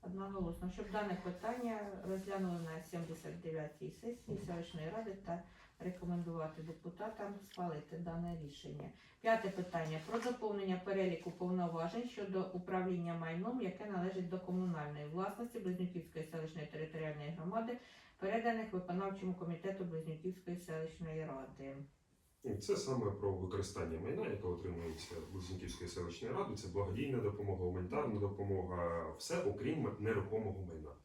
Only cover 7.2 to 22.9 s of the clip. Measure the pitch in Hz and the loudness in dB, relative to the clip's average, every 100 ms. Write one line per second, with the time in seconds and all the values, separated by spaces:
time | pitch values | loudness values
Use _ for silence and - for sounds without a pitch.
7.2 | 202 202 - - 175 151 - 165 170 170 | -6 -6 -10 -4 -2 -2 -6 -6 -4 -2
8.2 | 170 165 147 143 - 147 147 - - - | -2 -2 -6 -10 -10 -8 -8 -10 -20 -2
9.2 | 220 226 196 180 175 170 156 156 - 233 | 4 6 4 0 0 0 0 -2 0 0
10.2 | 247 240 214 202 190 185 - 196 185 165 | 2 0 0 0 2 0 2 4 4 2
11.2 | - - 180 185 175 165 170 226 247 - | -4 -2 2 4 4 2 0 0 -4 -4
12.2 | 190 190 180 180 180 190 185 175 170 170 | -2 0 0 -2 0 2 4 2 2 0
13.2 | 160 170 214 254 190 - 214 185 180 185 | 0 0 0 0 0 -2 -2 0 0 0
14.2 | 170 180 180 185 185 160 147 147 147 165 | -2 -2 0 0 2 0 -2 -4 -4 0
15.2 | 190 208 240 226 190 180 180 175 160 160 | 0 -2 -6 -2 -2 0 0 -2 -6 -6
16.2 | 160 165 156 165 147 156 156 160 156 147 | -4 -4 -4 -6 -6 -4 -4 -2 -4 -2
17.2 | 147 170 165 220 226 247 - - - - | -4 -4 0 0 0 -4 -8 -20 -20 -4
18.2 | 190 226 233 226 220 185 180 180 196 190 | 2 4 4 2 0 -2 0 0 0 0
19.2 | 185 180 170 165 190 190 180 160 160 156 | -2 -2 -2 -2 -2 -2 -2 -2 -4 -4
20.2 | 185 185 - 175 - 160 160 - 165 156 | -4 -4 -4 -6 -4 -4 -4 -4 -4 -4
21.2 | 151 135 131 135 135 139 143 _ _ _ | -4 -6 -8 -8 -8 -8 -12 _ _ _
22.2 | _ _ - 101 - 185 135 | _ _ -2 -2 2 2 4